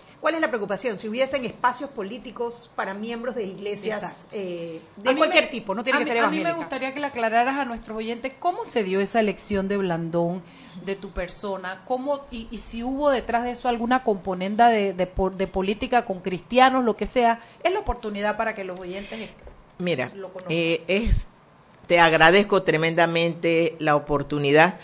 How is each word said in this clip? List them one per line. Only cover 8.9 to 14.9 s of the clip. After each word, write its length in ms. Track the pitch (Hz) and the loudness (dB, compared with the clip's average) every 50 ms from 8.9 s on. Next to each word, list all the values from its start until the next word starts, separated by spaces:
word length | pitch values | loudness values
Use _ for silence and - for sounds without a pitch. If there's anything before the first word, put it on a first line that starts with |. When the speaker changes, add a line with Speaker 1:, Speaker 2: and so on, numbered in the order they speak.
| 190 190 | 0 0
Speaker 2:
esa 180 | 202 196 - 233 | 0 2 2 2
elección 480 | 220 202 185 - - - 208 190 190 190 | 2 2 0 -4 -6 -4 -2 -2 0 0
de 100 | 202 202 | 0 0
Blandón, 640 | 196 180 170 170 170 165 160 170 170 170 175 190 170 - - - - - - 185 175 | 0 0 0 -2 -2 -2 0 0 0 0 -2 -4 -8 -12 -20 -20 -20 -20 -18 -12 -8
de 120 | 185 196 | -8 -8
tu 160 | 190 - 190 | -8 -10 -12
persona, 720 | 170 196 180 180 - - - 202 190 185 185 180 190 - - | -8 -8 -8 -8 -8 -10 -8 -8 -8 -6 -8 -10 -10 -10 -6
cómo, 360 | - 254 254 262 285 285 277 277 - | -4 -4 -4 -2 -2 -4 -4 -6 -10
y, 160 | 247 226 226 - | -12 -12 -12 -10
y 80 | 240 202 | -12 -12
si 240 | - - - 233 | -12 -10 -8 -8
hubo 300 | 233 254 269 269 294 294 | -6 -4 -2 0 2 2
detrás 320 | 269 233 - - 240 233 240 | 2 2 0 0 -2 0 0
de 80 | 247 | -2
eso 160 | 240 240 - 247 | -4 -4 -2 -2
alguna 340 | 240 220 233 226 254 254 254 | -2 0 0 2 2 2 2
componenda 680 | 240 208 190 170 196 185 180 185 196 214 214 233 240 | 0 -2 -2 -2 -4 -4 -4 -4 -2 4 6 6 6
de, 240 | 226 214 202 196 | 6 6 2 0